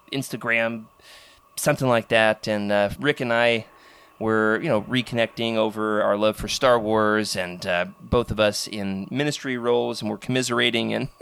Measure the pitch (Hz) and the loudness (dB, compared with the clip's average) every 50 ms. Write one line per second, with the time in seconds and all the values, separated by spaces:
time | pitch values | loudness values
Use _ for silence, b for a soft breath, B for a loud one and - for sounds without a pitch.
0 | _ - - 135 123 - - 113 - 117 117 117 113 113 117 113 110 - _ _ | _ -10 -8 -8 -6 -6 -8 -6 -2 0 0 2 0 0 -2 -6 -10 -16 _ _
1 | B B B B B B B B B _ _ - - 151 147 - 135 127 120 113 | B B B B B B B B B _ _ -4 0 0 0 2 2 2 2 2
2 | 107 - 117 113 110 110 110 - - 117 107 104 104 101 104 104 101 101 101 - | 2 2 4 4 4 4 2 2 0 -2 -2 -2 0 0 2 2 2 0 -2 -2
3 | 135 147 147 - 131 120 117 117 120 120 117 110 113 - b b b b b b | -2 -2 -2 0 0 0 2 2 4 4 2 2 -2 -6 b b b b b b
4 | b b b b 107 110 110 110 107 107 110 - - 165 120 107 95 110 123 127 | b b b b -2 0 2 2 2 2 2 0 0 0 0 0 0 -2 -2 -2
5 | 120 - 127 120 113 110 - 117 117 113 113 110 110 110 104 110 107 107 107 104 | -2 -2 0 -2 -2 -2 -2 -4 -4 -2 0 0 0 0 0 -2 -2 -2 0 0
6 | 101 101 101 104 107 110 107 - - 104 - - 139 127 123 117 107 107 110 110 | 2 2 2 2 2 2 0 0 -4 -6 -2 0 2 4 4 4 2 2 2 2
7 | 107 107 107 107 107 95 - 98 92 90 90 90 95 95 90 87 90 95 - - | 2 4 2 2 0 -2 -2 -4 -4 -6 -6 -6 -4 -2 -2 -2 -2 -4 -8 -14
8 | - 113 - 120 113 - 107 107 107 104 101 - - - 104 107 98 98 98 95 | -6 -2 0 0 0 0 0 2 2 2 2 0 -6 -8 -8 -6 -6 -4 -4 -6
9 | 98 - 120 131 147 147 143 - - 139 127 120 117 120 120 120 120 120 117 107 | -6 -6 -4 -2 -2 -2 -4 -4 -6 -6 -6 -2 0 0 2 2 0 0 -4 -4
10 | 117 107 104 95 - - 127 127 127 123 120 120 120 120 117 117 113 110 110 110 | -6 -6 -6 -6 -4 -2 -2 -2 0 0 0 2 2 2 2 0 0 -2 -2 -4
11 | 127 - - - | -4 -6 -8 -10